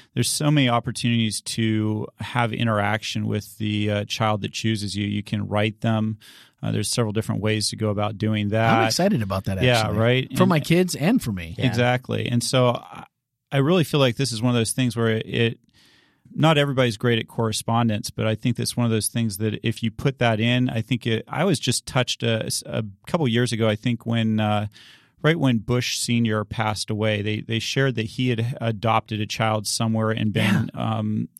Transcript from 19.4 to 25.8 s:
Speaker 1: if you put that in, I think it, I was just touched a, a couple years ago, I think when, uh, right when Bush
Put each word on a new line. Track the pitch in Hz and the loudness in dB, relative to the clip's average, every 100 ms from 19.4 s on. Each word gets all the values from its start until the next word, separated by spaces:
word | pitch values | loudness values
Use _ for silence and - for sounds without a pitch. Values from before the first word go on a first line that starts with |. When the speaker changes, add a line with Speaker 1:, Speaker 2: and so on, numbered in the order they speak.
| 110 - | -4 -2
Speaker 1:
if | 117 - | -4 -2
you | 113 | -6
put | - 139 131 | -2 -4 0
that | 120 110 | 2 2
in, | 117 123 127 | 2 2 0
I | 117 | -2
think | 107 123 117 | -2 -2 0
it, | 110 - | -2 -2
I | 127 185 | -2 0
was | 156 | 0
just | - - - | 0 -4 -2
touched | 131 123 - | -2 -2 -2
a, | 117 113 - - - | -2 -2 -2 -6 -4
a | 123 110 - - | -6 -6 -10 -4
couple | 175 139 | 0 2
years | 113 123 | 2 0
ago, | 110 110 | 2 0
I | 104 | 0
think | 123 117 - | -2 -2 -2
when, | 117 110 110 | 0 2 2
uh, | 107 107 104 - - - _ _ | 2 0 -2 -10 -20 -20 _ _
right | 151 165 | 0 2
when | 135 117 | 2 0
Bush | 98 123 | 0 -2